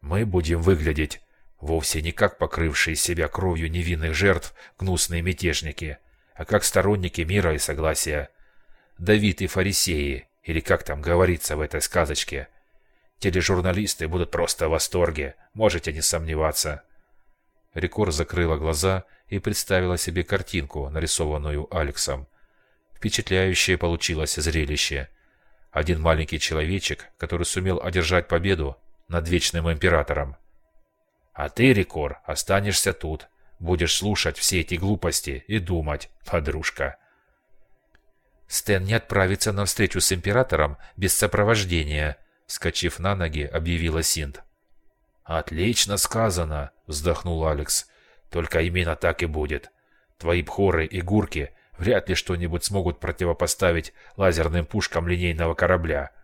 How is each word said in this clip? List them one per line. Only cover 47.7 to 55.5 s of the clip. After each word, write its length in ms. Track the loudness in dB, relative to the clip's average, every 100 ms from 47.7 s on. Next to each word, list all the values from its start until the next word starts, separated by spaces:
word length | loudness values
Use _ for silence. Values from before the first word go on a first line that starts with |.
| -4 -4 _ _ _ -8
«Только 320 | -4 0 0
именно 340 | 0 0 0 0
так 260 | 0 0
и 40 | -2
будет. 440 | -2 -4 -4 -8 _ _ _ _ _
Твои 240 | 0 0
бхоры 440 | 0 2 4 4 0
и 140 | -2
гурки 500 | 2 2 2 -4 -6 -10 _ -6
вряд 320 | 2 2 2
ли 60 |
что-нибудь 500 | -4 -2 -2 -2 -2
смогут 360 | -2 0 -2 -2
противопоставить 920 | -6 -2 -2 0 0 2 2 2 -2 _ -20 2
лазерным 480 | 2 4 2 0
пушкам 440 | 0 -2 0 -2 0
линейного 460 | 0 0 0 0